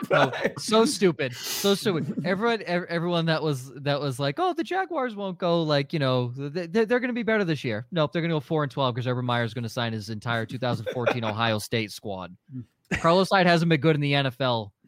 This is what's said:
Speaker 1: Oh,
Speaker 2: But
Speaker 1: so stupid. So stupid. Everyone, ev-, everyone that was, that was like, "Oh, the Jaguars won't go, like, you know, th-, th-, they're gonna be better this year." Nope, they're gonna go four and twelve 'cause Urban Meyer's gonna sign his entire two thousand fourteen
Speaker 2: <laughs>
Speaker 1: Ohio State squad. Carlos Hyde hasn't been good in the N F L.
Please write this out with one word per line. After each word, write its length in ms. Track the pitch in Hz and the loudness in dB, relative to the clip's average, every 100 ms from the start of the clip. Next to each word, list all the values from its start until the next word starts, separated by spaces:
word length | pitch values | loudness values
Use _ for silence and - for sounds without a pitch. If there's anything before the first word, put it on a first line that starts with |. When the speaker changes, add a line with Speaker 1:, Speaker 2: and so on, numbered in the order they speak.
| - | 0
Speaker 1:
Oh, 200 | 180 143 | 2 2
Speaker 2:
But 300 | - - - | 0 -4 -4
Speaker 1:
so 240 | - 220 | 2 4
stupid. 500 | 226 196 190 - 135 | 4 4 2 2 -4
So 400 | 120 - - 196 | -6 -8 -2 0
stupid. 400 | 196 - 165 131 - 160 | 2 0 -2 -2 -4 -2
Everyone, 340 | 190 233 226 170 | 0 0 -2 0
ev-, 180 | 175 180 | -2 -2
everyone 340 | 170 170 170 | -4 0 0
that 180 | 165 160 | 2 0
was, 300 | 151 135 131 139 | 0 -2 -6 -6
that 220 | 139 143 | -2 -2
was 220 | 143 123 | -2 -2
like, 180 | 143 147 | -2 0
"Oh, 140 | 370 | -2
the 100 | 339 | -2
Jaguars 540 | 330 359 381 330 254 202 | -4 -4 -4 -4 -4 -4
won't 220 | 196 175 | -8 -2
go, 240 | 175 170 | 0 2
like, 320 | 156 143 139 | 2 0 0
you 40 | 165 | 0
know, 320 | 135 127 123 123 | 2 2 0 -6
th-, 340 | 143 156 170 | -6 -6 -2
th-, 120 | 202 214 | 0 2
they're 120 | 247 | 2
gonna 140 | 247 | 0
be 80 | 240 | -2
better 200 | 214 220 | 0 0
this 220 | 180 147 | 2 0
year." 220 | 123 107 117 | -2 -4 -4
Nope, 220 | 165 147 | 0 0
they're 80 | 175 | 0
gonna 140 | 165 | 0
go 60 | 156 | -2
four 220 | - 160 | 0 -2
and 60 | 143 | 0
twelve 240 | 143 131 | 0 0
'cause 120 | 117 127 | 0 -2
Urban 180 | 123 | -2
Meyer's 300 | 123 120 117 | 0 0 0
gonna 120 | 123 113 | -4 -6
sign 280 | 127 117 | -4 -4
his 160 | 113 101 | -4 -6
entire 340 | 107 - 117 | -6 -2 -2
two 140 | 110 123 | -2 -4
thousand 280 | 123 117 107 | -2 -2 -2
fourteen 320 | 127 117 123 | 0 0 0
Speaker 2:
<laughs> 80 | 113 | -2
Speaker 1:
Ohio 260 | 104 117 107 | 0 2 0
State 320 | - 117 104 | 0 -2 -4
squad. 460 | - 110 95 90 90 _ 131 120 _ _ 175 | -8 -10 -8 -10 -14 _ -14 -14 _ _ 0
Carlos 300 | 165 180 185 | 4 4 4
Hyde 160 | 196 175 | 4 6
hasn't 240 | 170 170 | 6 4
been 100 | 160 | 4
good 140 | 156 | 4
in 80 | 147 | 2
the 120 | 143 | 2
N 120 | 143 135 | 2 0
F 120 | 120 | 0
L. 320 | 131 117 104 _ | 0 0 -4 _